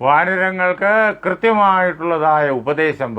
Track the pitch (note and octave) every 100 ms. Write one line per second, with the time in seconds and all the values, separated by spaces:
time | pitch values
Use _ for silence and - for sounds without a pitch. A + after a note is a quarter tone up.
0 | C3 D3+ F3+ F#3+ F#3 F#3 F3+ F3+ G3 A3
1 | G#3+ - G3 F#3 A3+ G#3+ G3+ F#3 F3+ D#3
2 | E3+ E3 D#3 D3+ D3 C3 A#2+ D3+ D#3 C#3+
3 | B2+